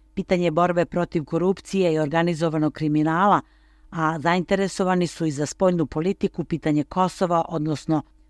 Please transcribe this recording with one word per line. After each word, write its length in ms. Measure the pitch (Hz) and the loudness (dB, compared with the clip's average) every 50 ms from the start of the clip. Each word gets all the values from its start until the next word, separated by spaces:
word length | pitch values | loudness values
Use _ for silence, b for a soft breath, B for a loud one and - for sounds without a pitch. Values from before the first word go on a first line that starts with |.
| _ _ - | _ _ -8
pitanje 380 | - 190 - 196 180 175 170 | -6 -2 0 0 2 2 2
borbe 340 | 156 165 175 175 175 170 170 | 2 2 2 2 2 0 0
protiv 400 | - - 175 175 - - 175 143 | 0 0 -2 -2 -2 -2 -4 -4
korupcije 680 | - - 165 170 185 196 - - - - 196 185 170 156 | -2 -2 0 0 0 -2 -2 -4 -4 -2 0 2 2 2
i 60 | 156 | 0
organizovanog 760 | 156 143 147 165 170 175 170 147 165 165 151 156 156 151 - | 0 0 2 2 2 0 0 0 -2 -2 0 0 0 0 -2
kriminala, 680 | - 156 156 151 151 151 160 160 170 190 208 190 147 - b b b b b b b b b | -2 -2 0 2 2 2 2 2 2 4 4 4 2 0 b b b b b b b b b
a 280 | b 170 160 156 160 165 | b -2 -2 -2 -2 0
zainteresovani 880 | 131 170 170 185 170 - 196 190 196 185 - - 196 180 185 180 175 165 | 0 0 0 0 0 0 0 0 0 -2 -2 -2 0 0 2 0 0 -2
su 180 | - - 165 | -2 -4 -4
i 60 | 160 | -4
za 140 | 143 135 151 | -2 -2 -4
spoljnu 400 | - - - 190 185 180 170 160 | -4 -2 0 2 2 2 2 0
politiku, 580 | 127 - 156 160 185 196 - - 190 - - 165 | -2 -2 -4 -2 -2 -2 -2 -4 -4 -4 -4 -6
pitanje 400 | - 175 147 - 160 151 151 143 | -4 -4 -4 -2 0 0 0 0
Kosova, 600 | - - 185 185 180 - - 196 175 175 165 165 - | -2 -2 0 0 0 0 -2 -2 0 2 0 0 -2
odnosno 520 | 175 160 151 156 151 135 - - 160 151 - _ _ _ _ _ | -4 -4 -4 -4 -4 -4 -2 -2 -2 -2 -2 _ _ _ _ _